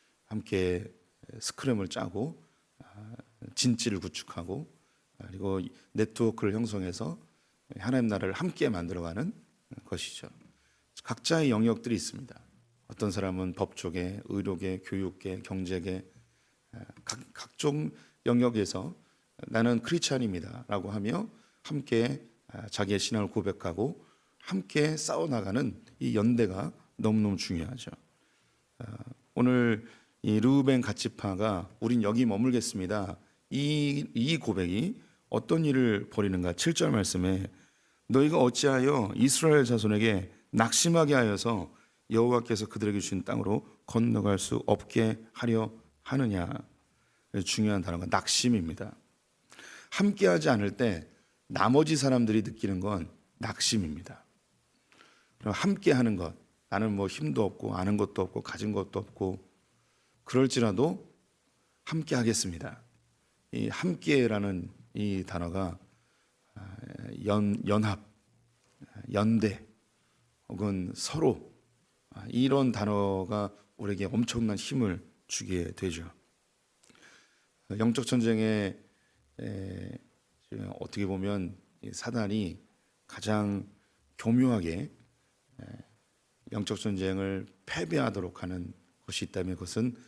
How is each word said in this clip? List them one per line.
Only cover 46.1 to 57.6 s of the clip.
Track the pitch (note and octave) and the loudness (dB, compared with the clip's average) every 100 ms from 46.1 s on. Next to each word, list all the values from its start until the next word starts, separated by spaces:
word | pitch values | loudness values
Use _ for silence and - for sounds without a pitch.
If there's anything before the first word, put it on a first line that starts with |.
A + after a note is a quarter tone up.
| C3+ A#2+ F#2+ F2 G2 - _ _ _ _ _ _ G2+ | -2 0 0 -2 -6 -12 _ _ _ _ _ _ -6
중요한 | F#2 - G#2+ G2+ | -2 0 2 2
단어가 | F2+ E2+ F2+ | -2 -4 0
낙심입니다. | G2 - - B2 A2+ E2 - G2+ - _ _ _ _ _ - - - - | 0 2 2 4 2 0 -6 -10 -14 _ _ _ _ _ -20 -20 -20 -10
함께하지 | - G3+ G3+ G3 E3+ D3+ | 0 0 4 4 4 4
않을 | A2 G2+ - | 2 2 0
때 | A#2 E2+ - _ _ _ - | 0 0 -6 _ _ _ -8
나머지 | - G#2 C#3 D#3 D3+ | 0 4 6 4 4
사람들이 | C#3 B2+ A2 A2 | 4 4 4 2
느끼는 | G2+ - G2+ F#2 | 0 -4 -2 -2
건 | G2 G2 E2 - _ - | -2 -4 -6 -12 _ -12
낙심입니다. | - - - A2+ D#2+ D2+ F2+ - _ _ _ _ _ _ _ _ - _ _ _ | -8 -2 0 0 0 -6 -12 -20 _ _ _ _ _ _ _ _ -20 _ _ _
그럼 | A2 | -4
함께하는 | G2 G3 G3 F3 B2+ A#2 F#2+ | 0 0 2 4 4 4 2
것, | E2 - _ _ - | -4 -8 _ _ -4
나는 | G2 A2 | -2 0
뭐 | G2+ G2 | 0 -2
힘도 | - D3+ G#2+ | -4 -4 0
없고 | G2 - | 0 -2